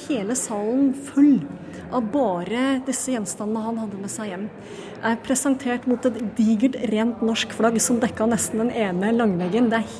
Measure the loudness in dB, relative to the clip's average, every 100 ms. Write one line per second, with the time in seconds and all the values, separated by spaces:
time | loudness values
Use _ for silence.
0 | -4 -2 -2 -4 -4 -4 0 2 2 0
1 | -2 6 6 6 2 -10 -14 -14 -4 -2
2 | 0 0 0 0 -2 -2 0 0 -2 -4
3 | -2 -4 -4 -6 -4 -4 -2 -4 -6 -6
4 | -8 -6 -8 -6 -8 -10 -16 -14 -14 -4
5 | -2 0 0 0 2 0 0 -2 0 2
6 | 0 0 -4 2 4 4 2 0 -2 0
7 | 0 0 0 0 -4 2 2 4 2 2
8 | 0 0 0 2 0 0 0 0 0 0
9 | 2 4 2 2 0 2 4 2 -2